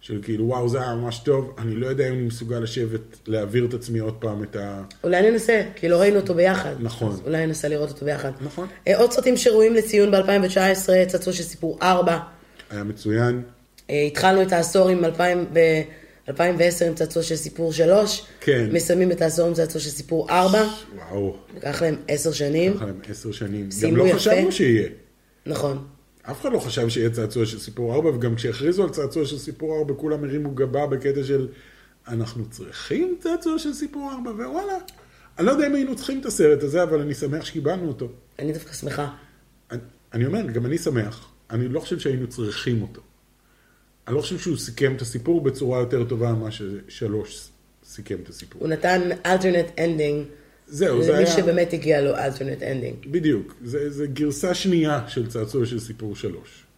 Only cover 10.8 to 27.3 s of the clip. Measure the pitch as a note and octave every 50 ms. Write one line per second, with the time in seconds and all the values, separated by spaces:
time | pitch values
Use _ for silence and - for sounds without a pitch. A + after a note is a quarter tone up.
10.8 | F#3+ - F#3 F#3 F#3 F3+ F#3 F3 F3 - F3+ - E3+ - - - - E3 - -
11.8 | - F3+ F#3 F3+ F3 - E3+ D#3+ - - - - - _ _ - - - G#2+ G#2
12.8 | G2+ G2+ G#2 G#2+ - A2 G#2+ A2+ A#2+ B2 B2 B2 A#2+ A#2+ - _ _ _ _ -
13.8 | - _ - D3 D3 D3 D3 - - F#3+ F#3+ F#3+ F#3+ F#3+ F#3 E3+ E3 E3 - G3
14.8 | F#3 F#3 F#3 F3+ E3+ E3 E3 E3 F3+ F3+ F3+ F3+ F3 - C#3+ E3 E3 D#3+ D#3+ D#3
15.8 | D3+ D3+ - - - - - _ _ - C3+ - E3+ F3+ F3+ F3 E3+ F3 F3 F3
16.8 | F3 E3+ D#3+ D#3+ E3 D#3 - E3+ D#3+ D#3+ E3 D#3 - D3+ - - E3 E3 D3+ C#3+
17.8 | E3 D#3+ F#3 G#3 G#3+ G3+ - - - - - - - - C#3 B2 A#2 G#2+ - E3+
18.8 | E3 - F3 F3+ F#3 F#3 F3 E3+ E3 D#3+ D#3+ E3 E3+ E3+ E3+ D#3+ E3 E3 - D#3
19.8 | D3+ D3+ C3+ - C#3 - E3 D#3+ - - D#3 F3+ F3+ F#3+ F#3+ G#3+ G#3+ G#3+ G#3+ -
20.8 | - - G#2 G2 E2+ - F#2 G2+ G2+ F#2+ F#2 - - - - - - C#3 C#3+ -
21.8 | E3+ E3 D3+ - - - D3 D3 - E3 D3+ C3+ D3 C#3+ D3 D#3+ F3 F#3+ G3+ G3
22.8 | - G2+ F#2+ F#2+ - - G#2 - - A2+ G#2 - A2+ G2+ G2+ G#2 G2+ G2 F#2+ G2+
23.8 | G#2+ A2+ A2+ A#2+ C#3 F#3 F3 - - A3 - - - F#4+ - - G3 C3 A#2 A2
24.8 | G2 - - - - _ _ _ _ _ _ _ _ - D#3+ - - C#3+ C#3 C#3
25.8 | C3+ C#3 - - _ _ _ _ _ - D3+ - - - B3 F3+ - B2+ A2 -
26.8 | A#2+ A#2 A2+ C3 A2+ A#2 A2+ A#2 A2+ G#2+